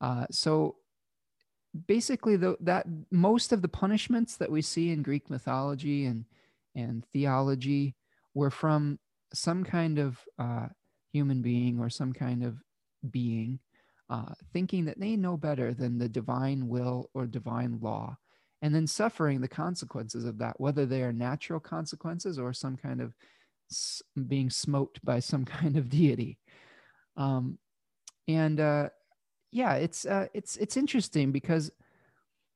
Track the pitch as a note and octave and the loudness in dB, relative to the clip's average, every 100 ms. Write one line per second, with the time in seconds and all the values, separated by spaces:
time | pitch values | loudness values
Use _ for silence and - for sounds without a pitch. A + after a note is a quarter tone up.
0 | B2+ B2 B2 - D#3+ D#3 D#3 - _ _ | -2 -2 -2 -2 2 4 2 -2 _ _
1 | _ _ _ _ _ _ _ D#3 - A#3 | _ _ _ _ _ _ _ -6 2 2
2 | - B3+ A3+ G3+ F#3 - E3+ F3+ - D#3 | 2 0 4 4 4 2 2 2 0 -6
3 | - F3+ F#3+ A#3 - A3+ F3 - F#3+ G#3+ | 2 4 6 6 4 2 2 0 2 2
4 | - A#3+ A#3 - - D3+ D3+ - E3+ D#3+ | 2 2 0 -2 -2 0 0 0 0 0
5 | C3 C#3+ - C3 - C3 C#3 C#3 C#3+ C#3+ | 0 -2 -2 -6 -2 -2 -2 -2 -2 0
6 | C3+ A2+ A#2 _ _ _ _ C#3 A#2+ A#2 | 0 -2 -6 _ _ _ _ -8 -6 -6
7 | - C#3 C#3 C3 C3+ C3+ C3 C#3+ C#3+ - | -4 0 2 2 2 0 0 0 0 -4
8 | _ _ _ C3+ C#3 - D#3 D3+ D3 C#3+ | _ _ _ 0 0 2 2 2 2 -4
9 | _ _ _ - - F3 F#3 F3 E3 D3+ | _ _ _ -6 -2 -2 0 0 2 2
10 | C#3 B2 - - A#2+ A#2 A#2+ - _ _ | 0 -2 -10 -6 -4 -4 -6 -10 _ _
11 | _ D3 C#3 C3 A#2+ A#2+ B2 A#2+ A#2+ - | _ 0 2 2 2 2 2 0 -2 -2
12 | C3 B2 B2 B2 A#2+ A#2 - _ _ _ | -4 -2 -2 -2 -2 -6 -14 _ _ _
13 | C3 B2+ A#2+ A2+ A2+ C3 - _ _ _ | -6 -2 0 0 -2 -6 -10 _ _ _
14 | - A#2+ - - - F3 F#3 F#3+ D#3 - | -8 -6 -6 -12 -8 -4 0 0 0 -2
15 | G3 A3 F#3 F3 D3+ C#3 A#2+ A#2+ B2 A#2+ | -2 0 0 0 -2 0 0 0 -2 0
16 | A#2+ A#2+ A2+ B2 C3+ C#3 B2 B2 B2 B2 | -2 -2 -2 0 0 0 -2 -2 0 -2
17 | C3+ C3+ B2 A#2+ - A#2 B2 A#2 A2 G#2+ | -4 -6 -6 -6 -4 -2 -2 -2 -4 -4
18 | A2+ C3 _ _ _ _ D3+ D#3 D#3+ - | -6 -10 _ _ _ _ 2 2 2 0
19 | A3 - D3+ C3+ C3 - E3+ F3+ - A#2+ | 0 2 0 0 -2 -4 -4 -4 -8 -8
20 | A2 A#2 A#2 A2 A#2 - C3+ D3 C3+ C3 | -8 -6 -6 -4 -6 -2 0 0 0 0
21 | B2 A#2 B2 D3 - D#3+ - D#3+ D#3+ - | 0 -2 -2 -4 -4 -6 -6 -6 -6 -8
22 | E3 E3+ F#3+ D3+ B2 B2+ C3+ C3 C#3 B2+ | -8 -6 -4 -4 -4 -4 -6 -6 -6 -6
23 | A#2+ - _ _ _ _ _ - - - | -6 -10 _ _ _ _ _ -6 -6 -8
24 | - - B2 C#3 C3 - - C#3+ C#3 - | -8 -6 -2 0 0 -2 0 0 0 -2
25 | - B2 - D3 B2+ - D#3+ D3 A#2+ C#3+ | 0 0 0 -2 -2 -2 0 2 2 6
26 | D#3 A#2+ A#2 - _ - - - - _ | 6 6 -2 -8 _ -20 -20 -20 -20 _
27 | _ - C#3 C3 B2+ - _ _ _ _ | _ -4 0 0 -2 -6 _ _ _ _
28 | - - - D#3+ D#3 D3+ D3+ D3 D3 - | -20 -8 0 2 4 4 4 2 0 -6
29 | _ _ _ _ _ A#3 B3 C3+ E3 - | _ _ _ _ _ 0 2 2 0 -2
30 | - G3 F#3+ G#3 - - G#3 C4 C#4+ C4 | -2 -2 -2 -6 -8 -4 -2 0 2 2
31 | - D#3 C#3 C#3 - D#3+ D3+ - _ _ | 0 2 2 2 2 2 0 -6 _ _
32 | _ _ _ _ _ | _ _ _ _ _